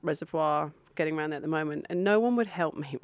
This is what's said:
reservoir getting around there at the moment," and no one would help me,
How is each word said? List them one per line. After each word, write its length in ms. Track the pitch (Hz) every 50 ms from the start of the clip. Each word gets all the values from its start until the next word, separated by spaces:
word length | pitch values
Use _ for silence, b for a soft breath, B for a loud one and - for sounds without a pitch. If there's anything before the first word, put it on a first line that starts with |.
reservoir 720 | - 170 156 - 170 - - 165 156 151 151 151 151 151 147 - _ - _
getting 240 | - 165 156 156 156
around 120 | 151 156
there 60 | 156
at 60 | 143 -
the 60 | 151
moment," 360 | 160 156 156 151 147 147 - -
and 120 | 175 180 185
no 160 | 202 208 214
one 160 | 226 247 240
would 100 | 233 233
help 300 | 196 - 180 170 156 - -
me, 180 | 147 139 143 -